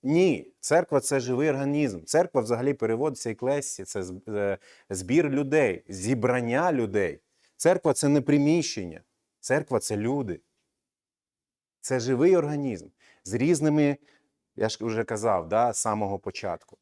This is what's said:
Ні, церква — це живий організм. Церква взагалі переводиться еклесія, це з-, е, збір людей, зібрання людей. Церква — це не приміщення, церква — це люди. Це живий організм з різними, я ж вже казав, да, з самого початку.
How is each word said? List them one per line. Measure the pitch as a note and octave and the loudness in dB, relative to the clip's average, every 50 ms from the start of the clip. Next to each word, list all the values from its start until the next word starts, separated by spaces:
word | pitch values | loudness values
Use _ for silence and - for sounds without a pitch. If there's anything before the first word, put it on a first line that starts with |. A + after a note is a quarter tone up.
| - | 0
Ні, | C3 D3+ E3+ F#3 F#3 C3+ E2+ D2 - _ _ | 2 2 4 4 4 2 0 -4 -14 _ _
церква — | - - D3 E3+ - - D3+ C#3 | -2 2 2 2 2 2 0 0
це | - - C#3+ C3+ | 0 2 -2 -2
живий | A#2+ B2 B2+ B2+ D3 D#3 | 0 0 0 0 0 0
організм. | C#3 C#3 C#3 C#3 C#3+ D3 D3+ B2+ G2+ F2 D#2+ | 0 0 -2 -2 0 0 0 -2 -2 -6 -8
Церква | - - D#3 F3+ F3 _ C3 | 0 2 2 2 4 _ -2
взагалі | A2+ A2 A#2+ A#2 B2+ C#3 C#3 | 0 0 -2 0 0 -2 -2
переводиться | - A2+ A2 A2+ A2+ C#3 D#3 C3+ - - A#2+ | 0 0 0 0 0 0 -2 -4 -4 -6 -8
еклесія, | A2 - B2 B2+ C#3 D3 C#3 - - - F#2+ | -6 -4 -2 -2 -2 -2 -4 -6 -10 -12 -12
це | - - G2+ F#2 | -8 -8 -8 -6
з-, | F2+ F2+ F#2 _ | -6 -10 -12 _
е, | - G#2+ G#2 G2+ G2+ G2 - _ - - _ _ _ | -8 -4 -2 -2 -2 -2 -4 _ -20 -20 _ _ _
збір | G2 F2+ F#2 F2 B2 D#3+ E3+ D3 | -10 -8 -4 0 2 2 2 2
людей, | C3+ C#3 D3 C#3 D3 D#3 C#3+ A2 F2+ E2+ _ | 0 -2 -2 0 2 2 2 2 0 -4 _
зібрання | - F#2+ F#2+ F#2 A2 C3 A#2+ G#2 B2 B2 B2 A#2+ A#2 A#2+ C3+ E3+ F3+ D#3+ | -14 -12 -6 -2 -2 0 0 2 0 0 0 0 0 0 0 0 0 0
людей. | C3 A#2 G#2 G2 G#2 G2 E2+ D2 - _ _ _ _ _ _ _ | 0 -2 0 0 0 0 0 -4 -8 _ _ _ _ _ _ _
Церква — | _ - D#3 F#3 F3+ _ D#3+ C3+ | _ 2 2 2 4 _ 0 0
це | - - | 2 2
не | C#3+ C#3+ D3 | 2 2 2
приміщення, | C3+ - C#3+ D3 C#3+ D3 D#3+ F3 D3+ - - A2+ F#2+ F2 D#2 E2 _ _ _ _ _ _ _ _ | 4 4 4 4 4 4 2 2 0 -2 -6 -8 -8 -10 -12 -14 _ _ _ _ _ _ _ _
церква — | - - B2+ D3+ - _ C3 G#2+ | -2 0 0 0 0 _ -2 -2
це | - - A2 | 0 -2 -4
люди. | G#2 G#2+ A#2 C3+ C#3+ B2+ G2+ F2 - _ _ _ _ _ _ _ _ _ _ _ _ _ _ _ _ _ _ _ _ _ _ _ _ _ _ _ _ | -2 -2 -2 -2 -2 -4 -4 -6 -10 _ _ _ _ _ _ _ _ _ _ _ _ _ _ _ _ _ _ _ _ _ _ _ _ _ _ _ _
Це | - - C3 B2+ | -6 -4 -2 -2
живий | A2+ B2+ C3 B2 C#3+ F3+ F#3+ | 0 0 0 4 4 6 6
організм | F3 D3+ D3 D3+ D3 C#3+ C3+ A2 F2 D#2+ - _ _ _ _ _ _ _ | 4 2 0 -4 -4 -4 -4 -6 -6 -10 -16 _ _ _ _ _ _ _
з | F#2 G2 | -6 -2
різними, | A2+ B2+ D#3 F3 C#3+ D3+ D#3 D3+ D#3 D3 C#3+ C#3+ C#3 _ _ _ _ _ _ _ _ _ _ _ | 0 2 2 2 2 2 2 4 4 2 2 0 -2 _ _ _ _ _ _ _ _ _ _ _
я | - A2 A2 | -4 -2 -2
ж | - - | -2 -4
вже | G#2+ A#2 A2 A2 A2 | -4 -4 -2 -2 -4
казав, | - A#2 G#2 A2 A2+ G2+ F#2 E2 D#2+ | -4 -4 -2 0 0 0 0 -2 0
да, | G2+ A2 A#2+ A#2+ A2 | 0 2 2 2 0
з | |
самого | - - A2+ G#2 G#2+ G#2 G2 G2+ F#2+ | -2 -2 -2 -2 -2 -2 -4 -6 -6
початку. | _ G2+ - - - G2 E2+ E2+ _ _ - _ | _ -10 -10 -8 -8 -8 -8 -8 _ _ -20 _